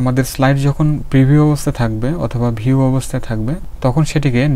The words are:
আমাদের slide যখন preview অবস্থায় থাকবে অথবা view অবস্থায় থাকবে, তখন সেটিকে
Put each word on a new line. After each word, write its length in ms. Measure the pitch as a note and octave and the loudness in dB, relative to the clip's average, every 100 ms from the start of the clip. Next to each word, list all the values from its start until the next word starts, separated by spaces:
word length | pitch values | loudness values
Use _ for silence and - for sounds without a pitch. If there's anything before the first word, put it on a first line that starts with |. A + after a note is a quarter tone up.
আমাদের 240 | B2+ B2+ B2+ | -2 0 -2
slide 260 | - C3+ C#3 C#3 | 0 0 2 0
যখন 180 | C#3 D3+ D3 - | 0 0 0 0
preview 300 | C3+ C3 D3 D3+ | 2 4 4 4
অবস্থায় 280 | D3 - - | 2 -2 -2
থাকবে 280 | A#2 A2 A#2+ E3+ B2+ | -2 -2 -2 -2 -4
অথবা 220 | A#2+ A#2+ A2 | -2 -2 -2
view 180 | A2 C3+ C3 | 0 2 2
অবস্থায় 320 | C3 - B2+ - | 0 -2 -4 -4
থাকবে, 260 | A2 A2 E3+ - - | -4 -4 -4 -8 -4
তখন 180 | C3 C3 D3+ | -2 0 0
সেটিকে 320 | D3+ C#3+ A#2+ C#3+ | 0 0 2 2